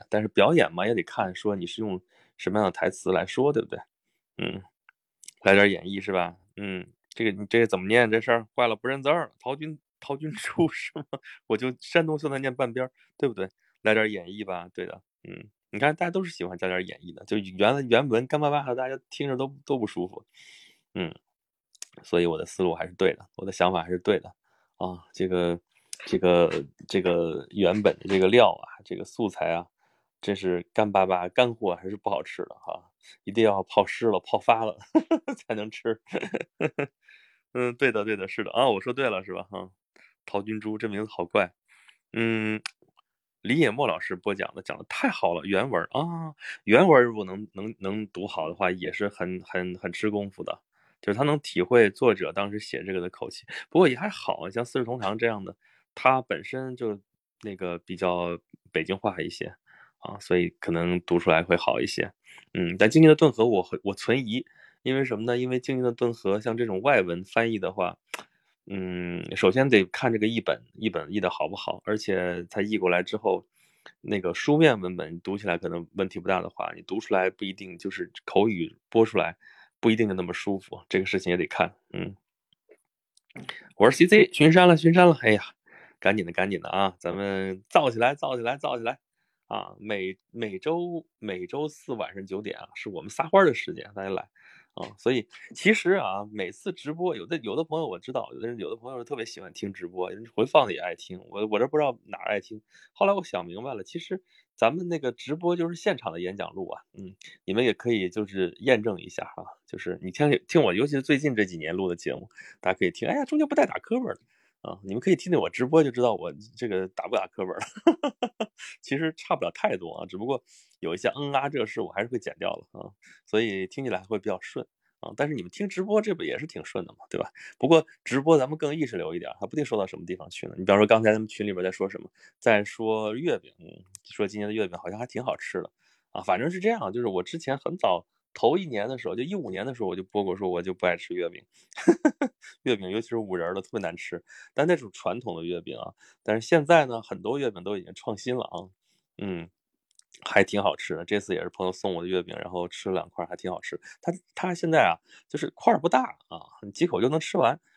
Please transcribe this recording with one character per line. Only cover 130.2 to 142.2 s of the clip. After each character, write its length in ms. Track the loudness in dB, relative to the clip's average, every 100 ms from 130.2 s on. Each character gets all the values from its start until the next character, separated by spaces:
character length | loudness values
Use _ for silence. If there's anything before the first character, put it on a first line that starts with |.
| -12
去 160 | -12 -12
呢。 80 | -4
你 80 |
比 60 | 4
方 80 | 6
说 80 | 8
刚 160 | 8
才 80 | 6
咱 80 | 4
们 80 | -2
群 180 | -6
里 80 | -6
边 120 | -2
在 80 | -4
说 180 | -2 -6
什 100 | -6
么， 80 | -16 _ -20 _
在 240 | 4 4
说 540 | 2 -4 -2 -2 -2 -2
月 200 | -2 -2
饼， 120 | -6 _
嗯， 240 | -20 -20 _ -20
说 240 | -16 -4 -4
今 120 | -2
年 60 | -4
的 80 |
月 140 | -2 -4
饼 100 | -6
好 100 | -12
像 80 | -10
还 80 |
挺 200 | -8 -6
好 120 | -4 -6
吃 240 | -6 -8
的 120 | -8 _ _ _ _
啊。 100 | -10
反 160 | -2 0
正 100 | 0
是 120 | -2
这 80 | -2
样， 240 | 0 -4
就 80 | -4
是 80 | -2
我 120 | -2
之 160 | -4 -8
前 220 | -4 -4
很 180 | -4 0
早 300 | 2 0 -4 _ _
头 240 | 2 2 2
一 100 | -2
年 220 | -4 -4
的 80 | -6
时 120 | -6
候， 80 | -6
就 80 |
一 100 | -4
五 160 | -6 -6
年 160 | -6 -6
的 80 |
时 80 | -4
候 60 | -4
我 80 | -4
就 80 |
播 180 | -4 -2
过， 140 | -2 -2
说 120 | -2
我 140 | -2
就 100 | -4
不 140 | 0 0
爱 100 | 0
吃 180 | -4
月 140 | -6 -6
饼。 140 | -8 _ _ _
<laughs> 580 | 2 4 6 2 0